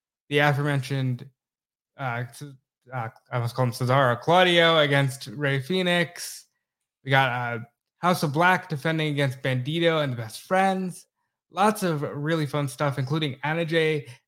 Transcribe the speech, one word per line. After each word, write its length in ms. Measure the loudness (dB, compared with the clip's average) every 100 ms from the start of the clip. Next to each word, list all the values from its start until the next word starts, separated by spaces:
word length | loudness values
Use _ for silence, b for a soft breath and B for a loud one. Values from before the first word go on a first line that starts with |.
| _ _ -2
The 100 | 2
aforementioned, 840 | 2 2 0 -2 -2 -2 -2 -4 -10 _ _ _ _ _ _ -10
uh, 280 | -6 -6 -8
s-, 140 | -12
uh, 640 | -18 -20 _ _ -12 -10 -10 -12 -8
I 60 | -4
almost 180 | -4
called 140 | 0 -2
him 40 |
Cesaro, 460 | 0 2 4 4 2
Claudio 580 | 2 4 6 6 6 4
against 500 | 4 2 2 -4 -12
Rey 320 | -4 -2 -2
Fenix. 840 | -2 -2 0 0 -2 -6 -14 -16 _ _ _ _ _ _
We 80 | 2
got, 180 | 2 4
uh, 300 | 0 -4 -6 -10 _ _ -2
House 260 | 0 2
of 80 | 0
Black 360 | 4 4 4 -2
defending 380 | -6 -2 -2 -2
against 340 | 0 -2 -2
Bandito 640 | -2 -2 -2 2 2 2
and 100 | -2
the 40 | -4
Best 240 | -10 -14
Friends. 640 | -2 2 2 0 -6 -10 _ _ _ _ _
Lots 320 | 0 2 2
of 180 | -2 -2
really 420 | -4 -6 -2 -2
fun 220 | 0 -2 -4
stuff, 320 | -2 -2 -2
including 380 | -4 -2 -4 -6
Anna 200 | -4 -4
Jay 440 | 0 0 0 -2 -6 B